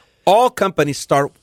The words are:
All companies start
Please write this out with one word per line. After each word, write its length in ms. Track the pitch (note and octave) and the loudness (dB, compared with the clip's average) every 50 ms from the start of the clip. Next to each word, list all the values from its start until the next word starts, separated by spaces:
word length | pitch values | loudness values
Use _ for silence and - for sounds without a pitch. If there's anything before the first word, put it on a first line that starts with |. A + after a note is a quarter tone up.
| _ _ _ _ - | _ _ _ _ 0
All 240 | F3 G3 A3+ B3+ B3 | 2 2 4 2 2
companies 480 | - - G3+ F#3+ - - D3 D3 C#3 - | 0 -2 -4 -4 -2 -2 -2 -2 -4 -8
start 360 | - - D#3 C#3 C#3+ - _ _ | -4 -2 -2 -2 -2 -4 _ _